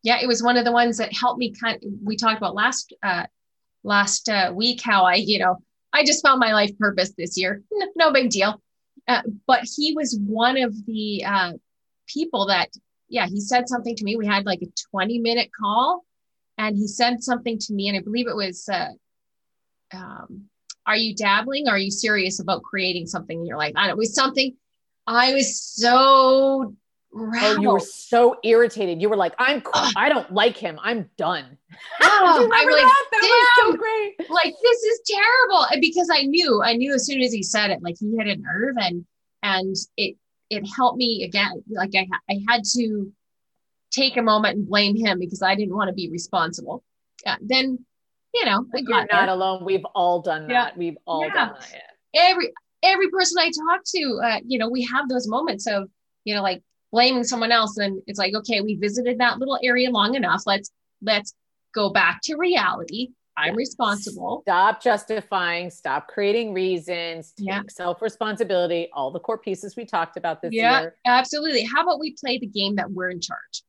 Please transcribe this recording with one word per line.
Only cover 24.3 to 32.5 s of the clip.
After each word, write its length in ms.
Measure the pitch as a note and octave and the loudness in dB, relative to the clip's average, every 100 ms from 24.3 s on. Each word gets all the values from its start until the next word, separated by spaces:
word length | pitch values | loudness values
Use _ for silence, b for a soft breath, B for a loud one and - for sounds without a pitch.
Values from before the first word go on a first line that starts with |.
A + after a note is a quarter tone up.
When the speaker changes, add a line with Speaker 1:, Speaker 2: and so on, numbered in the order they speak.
| C4 C4+ - _ _ _ _ - | 0 -4 -6 _ _ _ _ -2
Speaker 1:
I 260 | A#3 B3+ | 2 2
was 260 | C#4 C4 - | 2 0 -4
so 1120 | - - A#3+ B3 C4+ C4+ C4 C4+ C4+ C4+ A#3 G3+ _ _ _ G#3+ | -10 0 4 6 8 8 8 6 4 2 -4 -10 _ _ _ -12
Speaker 2:
Oh, 40 | |
you 60 | A3 | -6
were 20 | |
Speaker 1:
rattled. 540 | A#3 G#3+ G#3+ G#3 G3+ | 0 2 2 4 2
Speaker 2:
so 560 | - - - A#3 A#3+ B3 | 0 -14 0 6 6 4
irritated. 560 | A3 A3+ A#3 G#3+ F#3+ E3 | 4 6 4 2 -4 0
You 80 | G#3 | 0
were 80 | G#3 | 2
like, 200 | F3 - | 0 0
"I'm 240 | B3+ C#4+ | 0 0
qu-, 100 | - - | -2 0
Speaker 1:
Ugh. 180 | - G3 | 0 2
Speaker 2:
I 140 | C4 | 2
don't 240 | C#4 - | 2 0
like 240 | F#3+ A3+ - | 2 2 2
him. 220 | G3 D#3 | -8 -6
I'm 280 | G3+ A#3 F3+ - | -4 -4 -6 -6
done." 420 | F3 E3+ C3 C#3+ _ | -4 -4 -8 -20 _
<laughs> 320 | - - E5+ | -20 -16 2
Speaker 1:
Oh, 320 | D#5 G#4 F#4 D#4 | 4 6 6 6
Speaker 2:
Do 60 | |
you 40 | |
remember 220 | A#4+ | 6